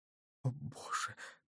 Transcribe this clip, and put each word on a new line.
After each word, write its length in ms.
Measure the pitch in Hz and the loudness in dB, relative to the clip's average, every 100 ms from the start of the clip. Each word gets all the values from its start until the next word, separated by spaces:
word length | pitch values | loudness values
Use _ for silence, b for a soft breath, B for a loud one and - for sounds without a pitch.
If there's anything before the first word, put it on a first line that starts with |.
| _ _ _ _ | _ _ _ _
«О, 80 | 131 | 0
Боже! 640 | 139 143 - - - - - B B B | 2 -2 -4 0 2 2 0 B B B